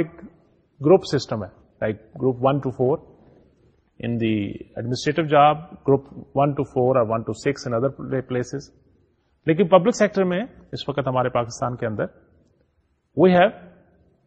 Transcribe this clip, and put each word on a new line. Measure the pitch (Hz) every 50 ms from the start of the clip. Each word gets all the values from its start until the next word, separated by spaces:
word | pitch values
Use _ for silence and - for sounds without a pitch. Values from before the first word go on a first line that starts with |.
| 165 165 - - - - - _ _ _ _ _ _ _ _ _ 135
گروپ | 151 185 185 -
سسٹم | - 156 135 - - 127 107 98
ہے، | 98 - _ _ _ _ _ 110
like | 110 107 - - _ _ - 127
group | 131 123 120 123
one | 131 143 143
to | - 135 - -
four | 127 127 156 160 - - - _ _ _ _ _ _ _ _ _ _ _ _ _ _ _ _ _ -
in | 117
the | 117 113 113 110 110 107 101 104 - - - - _ -
administrative | 113 120 127 - - 151 143 170 160 147 151
job, | 143 143 151 151 156 165 - - - _ 135
group | 139 139 139 - -
one | - - - _ 135 143 147 135
to | 143 135 - -
four | 131 123 127 131
or | 127 113 104
one | 113 117
to | 110 - 107 - -
six | 143 135 - - 127
in | 117 113
other | 131 139 135
pla-، | - - 131 135 131 123 - 127
places۔ | 123 131 - - 139 139 - _ _ _ _ _ _ _ _ _ _ _ _ _ _ _
لیکن | 156 160 160 202
پبلک | 160 190 180 170 240 -
سیکٹر | - 214 196 - 196 190
میں | 180 175 180 240 269 - - - _
اس | - - - -
وقت | 135 143 131
ہمارے | 135 127 127 123 127
پاکستان | - 120 117 113 - - 131 123 123
کے | 120 120
اندر | 113 107 104 160 - - - _ _ _ _ _ _ _ _ _ _ _ _ _ _ _ _ _ _ _ 135
we | 170 185
have | 180 175 185 226 - - - - - _ _ _ _ _ _ _ _ _ _